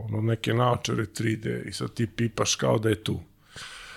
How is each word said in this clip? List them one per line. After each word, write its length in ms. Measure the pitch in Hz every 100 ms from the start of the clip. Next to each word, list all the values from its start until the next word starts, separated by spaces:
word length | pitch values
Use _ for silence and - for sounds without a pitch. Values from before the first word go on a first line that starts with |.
ono, 200 | 107 107
neke 320 | 110 113 -
naočare 520 | 117 123 120 - 120 110
tri 300 | - 113 110
D 280 | 117 120 -
i 80 |
sad 200 | - 120
ti 140 | - 117
pipaš 480 | - 117 - 107 -
kao 240 | 131 123
da 100 | 110
je 60 | 104
tu. 240 | - 90 - _ _ - - - -